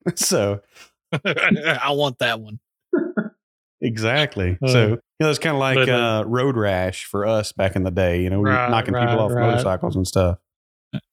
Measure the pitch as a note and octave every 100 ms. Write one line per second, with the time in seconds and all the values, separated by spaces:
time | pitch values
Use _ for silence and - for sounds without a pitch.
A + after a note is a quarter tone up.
0 | F3+ - - D#3 G2+ G2+ _ - - _
1 | - D#3 G3 D3 - F3 D#3 B2+ C#3 C#3+
2 | C#3+ B2 A#2 A2+ G#2+ A2 _ _ - D#4+
3 | E4 - - _ _ _ _ - A#2 A2
4 | A2+ C#3 D3 G#2 F#2 F2+ C3 B2 G#2+ A2+
5 | _ - D#3 C#3 E3 C#3+ C3+ C3 B2+ A#2+
6 | A#2 A2 G#2 A#2+ C#3 B2 G2+ F#2 F#2 -
7 | - G2+ G#2 A2 G2+ - F#2+ F#2+ F#2 F2+
8 | F2+ F2 F#2 G2 G#2 B2+ B2 A2+ A2+ B2
9 | A#2+ A#2 G#2+ A#2+ A#2+ A#2+ G2 F#2 F2 F#2+
10 | F#2 F#2+ F2+ F2+ _ _ _ _ _ -
11 | _